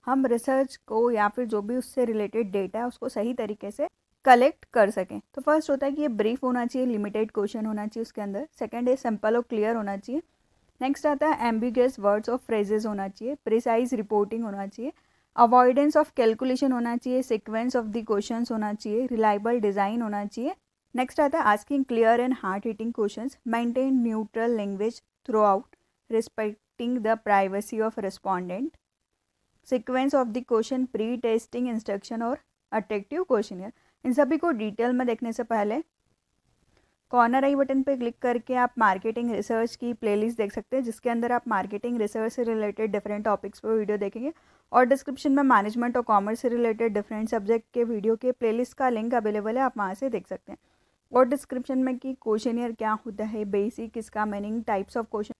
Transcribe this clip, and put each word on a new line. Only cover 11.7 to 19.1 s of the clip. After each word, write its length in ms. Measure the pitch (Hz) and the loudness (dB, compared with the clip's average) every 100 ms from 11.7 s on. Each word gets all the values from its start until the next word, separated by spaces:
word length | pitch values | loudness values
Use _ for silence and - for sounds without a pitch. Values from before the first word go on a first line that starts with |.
| 240 247 262 | 2 2 2
वर्ड्स 300 | 202 208 220 | 2 2 0
और 80 | 254 | -6
फ्रेजेस 480 | - 220 202 214 220 | -2 -2 0 0 -2
होना 220 | 202 196 | -4 -6
चाहिए, 280 | - 226 294 | -8 -8 -8
प्रिसाइज 580 | - 220 247 226 247 | 0 0 2 0 0
रिपोर्टिंग 500 | 226 208 214 202 226 | -2 0 0 0 -2
होना 240 | 226 196 196 | -6 -6 -10
चाहिए, 260 | - 254 - _ _ _ - | -8 -10 -10 _ _ _ 4
अवॉइडेंस 600 | 233 247 247 254 294 302 | 8 8 8 6 4 4
of 140 | 302 | 2
कैलकुलेशन 600 | - 226 220 262 254 277 | 2 2 2 0 0 0
होना 260 | 247 233 240 | 0 -2 -4
चाहिए, 240 | 254 254 | -2 -2
sequence 540 | 254 220 - 220 240 247 | 0 -4 -2 -4 0 -2
of 80 | 220 | -2
the 140 | 220 220 | -6 -2
questions 460 | 202 208 233 240 | -2 0 -4 -2
होना 220 | 226 214 | -2 -4
चाहिए, 320 | 214 214 214 | -6 -4 -2
रिलायबल 540 | 254 | 0